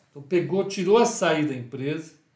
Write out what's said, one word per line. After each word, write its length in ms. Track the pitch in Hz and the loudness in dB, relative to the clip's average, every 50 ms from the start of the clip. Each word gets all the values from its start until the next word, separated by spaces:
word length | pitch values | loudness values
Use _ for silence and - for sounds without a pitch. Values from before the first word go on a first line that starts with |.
| _ _ | _ _
Então, 120 | - 143 | -20 -20
pegou, 440 | 139 - 185 175 151 143 180 196 190 | -6 -2 -2 0 0 0 -2 -2 -2
tirou 320 | 196 - 196 180 180 208 233 | -2 -4 -2 2 4 4 6
açaí 460 | 233 233 - - 190 165 156 151 147 | 4 4 0 0 0 2 2 2 0
da 80 | 143 131 | -2 -4
empresa, 600 | 123 120 - - 123 131 143 156 160 156 - - _ _ _ _ | -6 -10 -10 -10 -6 -6 -6 -6 -6 -8 -14 -20 _ _ _ _